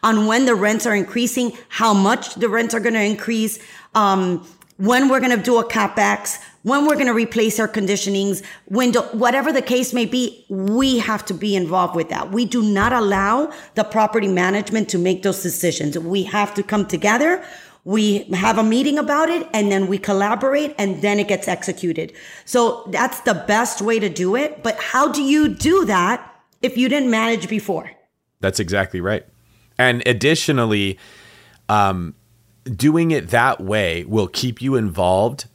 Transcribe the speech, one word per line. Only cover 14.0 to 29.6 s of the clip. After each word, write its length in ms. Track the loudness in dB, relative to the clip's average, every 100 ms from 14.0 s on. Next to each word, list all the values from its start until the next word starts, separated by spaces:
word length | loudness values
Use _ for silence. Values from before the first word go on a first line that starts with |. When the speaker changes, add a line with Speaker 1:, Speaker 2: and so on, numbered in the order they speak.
| 2 2 0
Speaker 1:
management 600 | 0 2 0 -2 -2 0
to 80 | 0
make 260 | 0 0
those 180 | 0 -2
decisions. 560 | -4 -2 -2 -2 -4 -4
We 260 | -4 -2
have 300 | -2 -2 -2
to 100 | -2
come 220 | -2 -2 -2
together. 580 | -2 0 2 2 0 -4 -20 -20 -18 -4
We 380 | 0 2 0 -2
have 240 | -2 0 2
a 60 |
meeting 340 | 2 2 2 0
about 300 | 0 0 0
it, 180 | -2 -4
and 180 | -2 0
then 160 | 2 0
we 100 | -2
collaborate, 800 | 0 0 0 0 0 0 -2 -4
and 240 | -4 -2
then 180 | 0 0
it 80 | 0
gets 180 | -2 -2
executed. 640 | -6 -6 -6 -4 -4 -6 -12 -20 -20
So 400 | -2 2 2 0 -6
that's 300 | -2 -2 -2
the 120 | -2
best 480 | -2 0 0 0 -2
way 160 | -2 0
to 120 | -2
do 260 | -2 0 0
it. 260 | -2 -4
But 140 | -6 -6
how 320 | -2 0 2
do 140 | 2
you 240 | 2 4 2
do 380 | 2 2 4 4
that 500 | 2 2 0 -6 -20 _ _
if 160 | -4 0
you 120 | 0
didn't 200 | 2 2
manage 380 | 0 0 -2 -2
before? 420 | -6 -4 -6 -6 -20 _ _ _ _
Speaker 2:
That's 180 | -4 -2
exactly 400 | -2 0 0 -2
right. 260 | -4 -4 -6 _ _ _